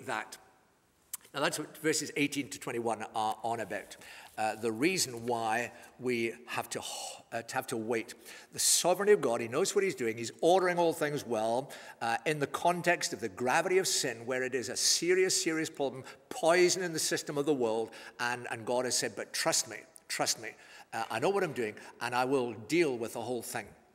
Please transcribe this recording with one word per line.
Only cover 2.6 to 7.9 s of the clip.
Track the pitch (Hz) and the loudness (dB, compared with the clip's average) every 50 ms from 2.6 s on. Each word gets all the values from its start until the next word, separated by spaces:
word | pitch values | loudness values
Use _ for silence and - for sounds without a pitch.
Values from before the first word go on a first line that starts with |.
| - 143 123 117 117 117 110 104 107 - - | -8 -6 -4 -2 0 -2 -2 -2 -6 -6 -4
are | 113 107 107 107 - | -2 -2 -2 -2 -2
on | - 113 101 107 | -4 -4 -4 -4
about. | 107 90 104 98 95 - - - - - - - - - - | -4 -4 -6 -6 -6 -10 -16 -18 -18 -18 -18 -18 -20 -14 -6
Uh, | - 110 110 107 | -2 -2 -2 -2
the | 110 110 117 | 0 -2 -2
reason | 110 110 139 180 190 170 - 135 120 117 113 | 0 2 0 2 2 2 -2 -2 -4 -6 -2
why | 120 120 117 113 110 110 117 120 113 - - - - - - | -2 -2 0 0 0 0 0 0 -2 -8 -14 -20 -20 -16 -6
we | 120 127 123 117 117 117 - - - | -2 0 0 2 0 -2 -2 -6 -12
have | - - - 117 - | -6 -6 -6 -4 -4
to, | - 120 - - - - - - - - - _ | -6 -8 -6 -8 -10 -10 -10 -12 -12 -16 -14 _
uh, | - 117 | -8 -8
to | 113 - - | -8 -4 -4
have | 131 123 | -6 -4
to | - 131 | -2 -4
wait. | 113 107 110 | -4 -2 0